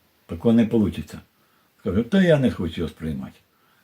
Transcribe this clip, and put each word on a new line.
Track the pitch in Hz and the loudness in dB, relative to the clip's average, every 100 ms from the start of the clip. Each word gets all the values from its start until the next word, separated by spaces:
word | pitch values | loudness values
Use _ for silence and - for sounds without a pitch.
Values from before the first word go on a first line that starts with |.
| _ _ - | _ _ -16
Такого | 85 117 | -4 2
не | 117 104 | 4 4
получиться. | 113 98 82 - - - _ _ _ _ _ | 2 0 -4 -12 -16 -20 _ _ _ _ _
Скажуть: | 214 190 240 | -4 -4 0
"Та | 196 | 2
я | 180 151 | 4 4
не | 123 | 2
хочу | 85 85 85 | -2 -6 -6
його | 78 | -8
сприймати. | - 80 69 65 - _ _ _ _ | -6 -8 -8 -10 -18 _ _ _ _